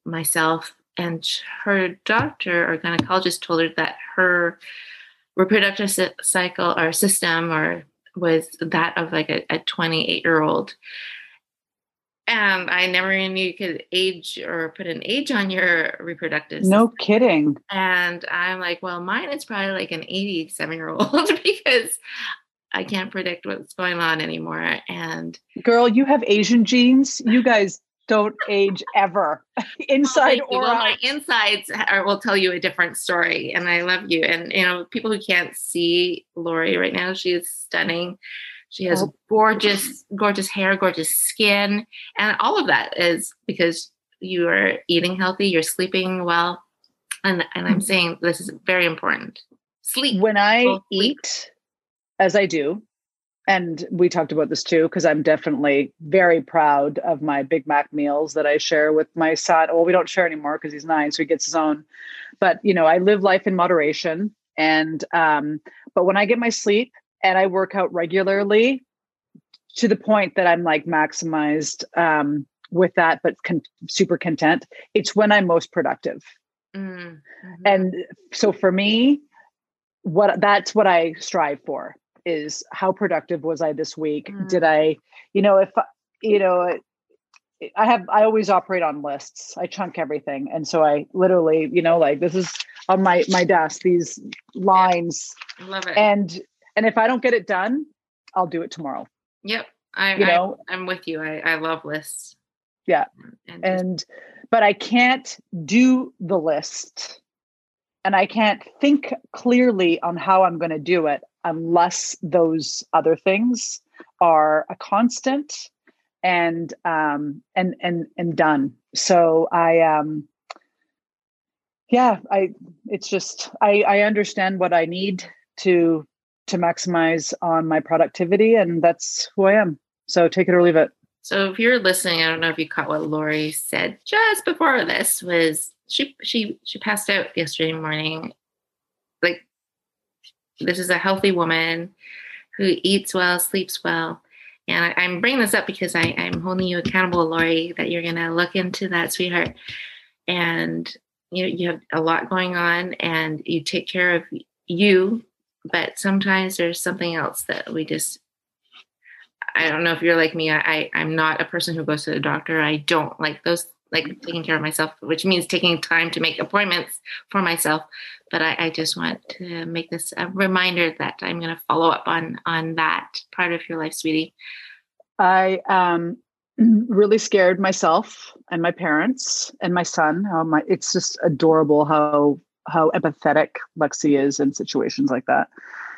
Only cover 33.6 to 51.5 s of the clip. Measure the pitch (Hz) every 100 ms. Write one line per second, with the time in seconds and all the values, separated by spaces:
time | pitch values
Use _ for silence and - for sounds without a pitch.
33.6 | 175 170 175 185 - 165 160 170 170 -
34.6 | 185 180 170 233 220 208 208 180 170 -
35.6 | - 175 170 175 180 170 - - 170 165
36.6 | 165 175 185 185 180 190 180 175 170 -
37.6 | - 175 196 170 180 190 - - - -
38.6 | _ - 185 175 190 - - 214 220 214
39.6 | 208 202 - - - 202 208 202 190 202
40.6 | 190 196 185 175 160 - - - 208 202
41.6 | 202 208 233 - - - 208 - 226 427
42.6 | 254 123 - - 175 170 - - - 185
43.6 | 170 165 - _ _ _ 185 180 170 190
44.6 | 196 - - 170 175 185 185 - 202 165
45.6 | 160 - 185 185 185 185 175 170 175 180
46.6 | _ _ _ _ - - 196 180 165 180
47.6 | 180 190 196 190 170 170 170 170 180 -
48.6 | - 185 170 160 - 64 - - _ _
49.6 | _ _ - - 277 202 220 208 208 226
50.6 | 247 190 - 196 226 294 - - -